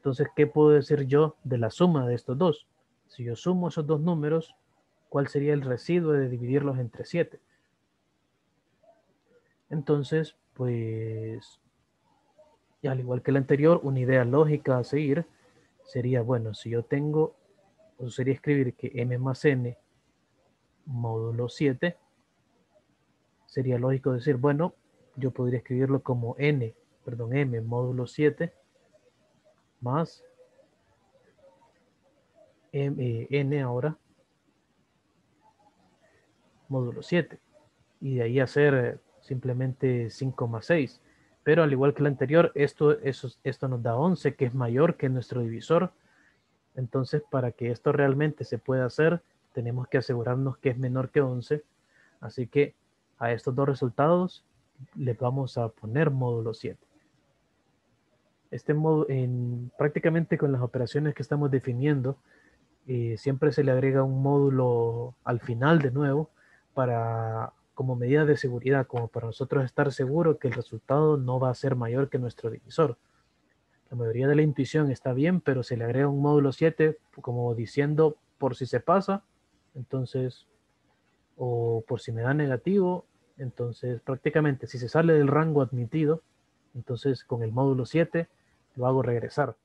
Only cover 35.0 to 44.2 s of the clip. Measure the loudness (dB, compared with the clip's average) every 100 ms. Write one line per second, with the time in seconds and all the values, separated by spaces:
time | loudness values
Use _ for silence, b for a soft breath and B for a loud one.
35 | _ _ _ _ _ _ _ _ _ _
36 | _ _ _ _ _ _ _ -4 -4 -8
37 | -2 -2 -2 -12 _ _ _ _ _ _
38 | -4 -2 2 2 2 4 4 4 0 -6
39 | _ _ _ -6 -4 -2 -4 -2 0 0
40 | -4 -6 -6 -4 -6 -6 0 0 0 -8
41 | b b b b 2 4 4 4 2 2
42 | 0 0 2 4 4 2 -2 2 2 2
43 | -2 -6 -10 -8 -8 -6 -6 -4 -2 0
44 | 0 2